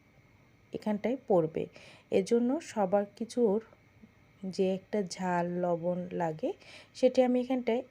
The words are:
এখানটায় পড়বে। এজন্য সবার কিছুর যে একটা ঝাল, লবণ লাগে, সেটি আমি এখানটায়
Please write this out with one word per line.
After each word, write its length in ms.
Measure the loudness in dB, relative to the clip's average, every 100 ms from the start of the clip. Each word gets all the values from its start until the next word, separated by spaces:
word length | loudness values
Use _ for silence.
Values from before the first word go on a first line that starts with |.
| _ _ _ _ _ _ _
এখানটায় 460 | -8 -4 -2 -2 -4 2
পড়বে। 340 | 2 2 -2 -6 -10 -20 -20 -2 0
এজন্য 320 | 2 2 2 -2 -4
সবার 320 | -2 0 0 0 -8
কিছুর 400 | -6 0 2 2 -4 -16 _ _ -20 _ _ _
যে 240 | -6 -2 0 -2
একটা 200 | -4 -4 -4
ঝাল, 320 | -4 -2 0 0 -2
লবণ 360 | 0 0 -2 -4 -4 -4
লাগে, 300 | -4 -2 -6 -6 -14 -20 -20 2
সেটি 220 | 2 4 4
আমি 100 | 2
এখানটায় 380 | 0 -2 0 -2 -2